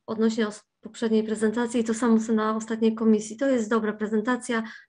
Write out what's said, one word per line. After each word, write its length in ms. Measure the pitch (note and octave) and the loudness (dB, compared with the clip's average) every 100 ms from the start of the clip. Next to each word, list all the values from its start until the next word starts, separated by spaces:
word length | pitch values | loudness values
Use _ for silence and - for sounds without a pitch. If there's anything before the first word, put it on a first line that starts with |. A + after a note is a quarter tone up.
| - | -8
odnośnie 420 | A3 A3 A3+ G#3+ | 0 0 2 -2
os-, 160 | G#3 _ _ | -4 _ _
poprzedniej 420 | - - A3+ A3 | -20 -6 0 0
prezentacji, 600 | A3 G#3+ G#3+ A3+ A#3 B3 | 0 0 0 0 -2 -2
to 100 | A3+ | -2
samo, 260 | A3 A#3+ A3+ | 0 2 2
co 140 | A3 | 2
na 220 | A3 A3 A3 | 0 0 -2
ostatniej 400 | A3 A3 A3+ A3 | -4 0 0 4
komisji. 420 | A3+ G#3+ - A3 | 4 4 0 -2
To 120 | C#4 | 0
jest 200 | B3+ G#3 | 2 2
dobra 240 | A3+ G#3+ | 0 0
prezentacja 680 | G#3+ G#3+ A3 A3+ B3 B3 A#3 A3 - | -4 -2 -2 0 -2 -2 -4 -4 -12